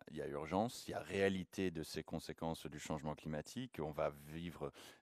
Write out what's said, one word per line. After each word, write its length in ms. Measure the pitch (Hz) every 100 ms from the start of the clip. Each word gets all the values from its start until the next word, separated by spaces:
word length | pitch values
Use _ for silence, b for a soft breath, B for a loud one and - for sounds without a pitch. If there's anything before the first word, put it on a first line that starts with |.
| -
il 60 | 73
y 40 |
a 60 | 71
urgence, 600 | 71 78 92 117 - -
il 40 |
y 20 |
a 60 | 85
réalité 720 | 80 95 98 95 87 - 95
de 100 | 82
ces 220 | 76 80
conséquences 640 | 78 82 - 78 82 78 73
du 100 | 73
changement 380 | - 80 76 73
climatique. 640 | 78 76 - - 127 -
On 80 | 78
va 240 | 76 76 71 71
vivre 440 | 78 85 78 71 - B B